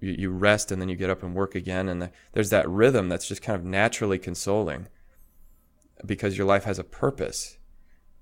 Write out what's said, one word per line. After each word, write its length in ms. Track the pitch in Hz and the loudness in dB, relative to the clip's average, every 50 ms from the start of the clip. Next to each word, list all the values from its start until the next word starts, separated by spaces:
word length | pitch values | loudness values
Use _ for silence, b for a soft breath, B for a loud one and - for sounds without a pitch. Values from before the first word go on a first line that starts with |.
you, 140 | - 95 90 - | -6 -6 -4 -2
you 120 | 95 95 | -2 -2
rest, 400 | 92 92 98 104 107 104 - - | 0 2 4 4 4 4 2 -2
and 80 | 98 92 | -4 -4
then 100 | 92 95 | -2 -4
you 60 | 92 | -4
get 120 | 87 95 92 | -2 0 -2
up 140 | 95 - - | -2 -2 -4
and 120 | 90 90 | -6 -2
work 200 | 95 98 95 - | -2 -2 -2 -2
again. 340 | 95 90 92 92 92 95 95 | -6 -6 -4 -4 -2 -2 -2
And 140 | 90 87 87 | -2 -4 -6
the, 80 | 90 b b b b b | -8 b b b b b
there's 180 | - 110 101 | -2 0 2
that 180 | 110 98 71 71 | 4 2 2 2
rhythm 400 | 90 101 113 135 135 117 95 90 | 2 6 6 6 6 4 2 2
that's 180 | 87 87 - | -2 -4 -4
just 140 | - 92 - | -6 -10 -8
kind 180 | - - 107 92 | -6 -4 -4 -4
of 60 | 85 | -2
naturally 540 | 90 95 98 104 117 - - 113 101 98 92 | -2 0 2 2 2 2 0 -2 0 0 -2
consoling 680 | - 92 87 - - 98 98 107 107 80 69 65 90 - - _ - - _ _ - - _ - - - - _ _ _ _ _ _ _ _ - - | -2 -6 -8 -6 -2 0 2 2 2 0 -4 -6 -10 -14 -18 _ -20 -20 _ _ -20 -20 _ -20 -20 -20 -20 _ _ _ _ _ _ _ _ -14 -6
because 320 | 101 104 - - 101 95 | -6 -4 -2 -2 -2 0
your 100 | 92 101 | 0 4
life 180 | 98 98 101 - | 4 4 4 4
has 140 | 104 98 95 | 0 -4 -4
a 60 | - | -6
purpose. 720 | - - - - 139 139 - - - - - - - - - - - - - - - - _ _ - - - | -10 -6 -2 -2 0 0 0 -6 -6 -6 -8 -10 -10 -14 -20 -20 -20 -20 -20 -20 -20 -20 _ _ -20 -20 -20